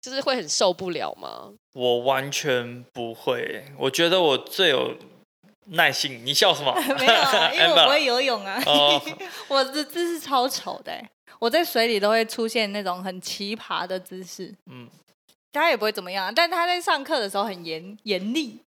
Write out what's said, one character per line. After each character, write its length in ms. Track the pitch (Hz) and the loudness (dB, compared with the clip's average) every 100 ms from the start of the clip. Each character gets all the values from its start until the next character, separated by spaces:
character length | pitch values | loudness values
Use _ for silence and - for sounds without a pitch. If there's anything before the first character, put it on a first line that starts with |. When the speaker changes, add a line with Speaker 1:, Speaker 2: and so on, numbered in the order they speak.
Speaker 1:
就 100 | - | -6
是 80 | 269 | -4
会 160 | 269 254 | 0 -2
很 140 | 156 | -2
受 240 | - 202 | 2 2
不 160 | 175 190 | 2 -6
了 240 | 160 87 | -4 -6
吗？ 400 | - 71 55 73 202 _ | -8 -12 -14 -16 -20 _
Speaker 2:
我 260 | 135 123 120 | -2 2 2
完 320 | 123 135 139 | 2 0 0
全 520 | 135 151 123 120 123 123 | -4 0 0 -2 -12 -16
不 220 | - 117 | -10 -10
会， 500 | 113 - 123 - - 139 139 | -6 -2 -2 -4 -8 -14 -4
我 140 | 135 | -2
觉 180 | 151 170 | 2 4
得 100 | 185 | 4
我 160 | 165 127 | 4 2
最 320 | - - 180 | -2 2 4
有 260 | 135 127 127 - - _ _ _ _ - | 4 0 -4 -16 -20 _ _ _ _ -8
耐 260 | 165 156 | 2 2
心。 340 | 131 147 123 120 | 2 -6 -6 -2
你 80 | |
笑 180 | 143 202 | 4 4
什 100 | 147 | 4
么？ 100 | 143 123 262 | 2 0 0
Speaker 3:
<laughs> 120 | 277 | 2
没 80 | - | 4
有 80 | |
啊， 380 | 220 - 208 165 | 4 4 4 2
Speaker 2:
<laughs> 20 | |
Speaker 3:
因 60 | 294 | 4
为 80 | 339 | 4
我 160 | 294 | 6
不 60 | 165 | 6
会 140 | 294 | 6
游 160 | 277 240 | 2 0
泳 240 | 269 226 | 0 -2
啊。 160 | 196 202 269 | -4 -4 2
Speaker 2:
哦。 340 | 147 147 147 311 - | 4 6 4 0 -10
Speaker 3:
<laughs> 240 | 370 - - | -12 -14 -2
我 160 | 269 | 0
的 200 | 262 277 | 0 -2
姿 240 | 294 339 349 | -6 -4 -4
势 120 | 339 | -4
超 300 | 277 269 254 | -2 0 0
丑 320 | - - - | -2 -8 -10
的 80 | - | -10
欸， 160 | - - _ _ - | -12 -14 _ _ -4
我 100 | 226 | 0
在 160 | 294 | 2
水 220 | 339 240 233 | 2 2 2
里 140 | 214 | 2
都 100 | 202 | 2
会 160 | 226 220 | 2 0
出 220 | - 226 | -2 -2
现 240 | 233 208 | -2 -2
那 100 | 202 | -4
种 220 | 190 180 | -4 -6
很 180 | 190 185 | -6 -10
奇 340 | - - 202 220 | -10 -8 -8 -8
葩 300 | - 170 180 | -6 -6 -4
的 140 | 185 | -6
姿 240 | 180 185 | -8 -16
势。 280 | 180 - 185 196 - | -16 -14 -16 -16 -20
Speaker 2:
嗯。 180 | 127 120 _ _ _ _ _ _ | -20 -20 _ _ _ _ _ _
Speaker 3:
他 180 | 285 330 | -2 0
也 80 | 247 | 0
不 60 | |
会 80 | 208 | -2
怎 120 | 214 | -4
么 80 | 180 | -8
样， 220 | 196 185 | -6 -4
但 160 | 233 339 | 0 0
他 160 | 339 349 | 0 0
在 160 | 359 | 0
上 220 | 349 311 | 0 -2
课 160 | 277 302 | 0 -2
的 100 | 202 | -2
时 80 | 196 | -2
候 60 | |
很 200 | 220 185 | -2 -4
严-， 320 | 165 160 180 214 | -8 -10 -12 -14
严 300 | 214 190 202 | -4 -4 -2
厉。 260 | 277 269 214 | -4 -4 -10